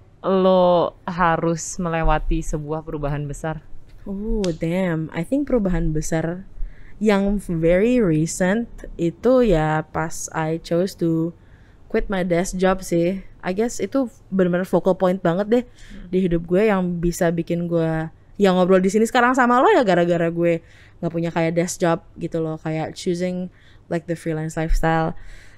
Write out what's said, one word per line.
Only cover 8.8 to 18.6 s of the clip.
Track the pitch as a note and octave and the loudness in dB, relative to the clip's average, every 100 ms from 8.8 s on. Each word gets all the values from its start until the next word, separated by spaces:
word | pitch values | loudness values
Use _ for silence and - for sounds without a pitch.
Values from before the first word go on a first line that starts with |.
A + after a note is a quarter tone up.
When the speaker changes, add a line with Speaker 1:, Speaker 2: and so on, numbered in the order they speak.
| - - | -14 -4
Speaker 2:
itu | E3+ - A#3 B3+ | -4 0 2 4
ya | A#3+ D#3+ D#3 D#3 | 4 4 2 0
pas | D#3 D#3+ D#3+ - - | -2 -6 -6 -6 -8
I | D#3+ D#3 E3 | -4 -4 -4
chose | - E3+ F#3+ - | -2 -2 -2 -2
to | E3+ D#3+ E3 - - - - - - | 0 0 -2 -6 -20 -20 -20 -20 -4
quit | A3 G#3+ | -4 -2
my | F#3+ | -2
desk | F3+ E3 F#3+ | 0 0 0
job | F#3 F#3 F#3+ | 0 0 0
sih. | F#3 E3+ E3+ F#3+ - - | 0 0 0 -2 -10 -10
I | F3+ | -6
guess | F#3 A#3+ - | -2 -4 -4
itu | G3 C4+ B3 - - | -4 -2 -4 -8 -4
benar-benar | F#3+ F3+ F3 F#3 | 0 2 0 0
focal | F3+ F#3+ F#3 | 0 2 2
point | F#3 F#3+ | 0 2
banget | E3+ F3 G#3 | 0 0 0
deh | A#3+ | 0
Speaker 1:
Hmm. | A#3+ - - - - | 0 -16 -18 -18 -4
Speaker 2:
di | F#3 | 0
hidup | F#3 E3+ | 0 0
gue, | E3+ F3+ A3 | 0 2 4
yang | F#3+ F3+ E3+ | 2 0 -2
bisa | F3 E3+ E3+ | -2 0 0
bikin | E3+ E3 E3+ E3+ | 0 -4 -4 -2
gue, | E3+ D#3+ D#3+ D#3+ - - | 0 0 -2 -6 -12 -16
yang | - G3+ | 2 4
ngobrol | F3+ | 4